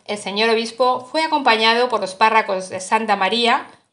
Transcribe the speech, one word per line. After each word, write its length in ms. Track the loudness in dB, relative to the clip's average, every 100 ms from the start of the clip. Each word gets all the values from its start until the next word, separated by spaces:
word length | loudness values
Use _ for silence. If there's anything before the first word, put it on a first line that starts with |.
| -10
el 120 | -10
señor 320 | -6 -2 0
obispo 580 | 0 -2 -2 0 0 -4
fue 140 | -4
acompañado 640 | -2 0 2 4 4 2 2
por 120 | -2
los 140 | -4
párrocos 540 | 0 2 2 0 -4 -6
de 100 | -10
Santa 380 | -2 -2 0 0
María, 500 | 0 0 0 0 -4 -20 _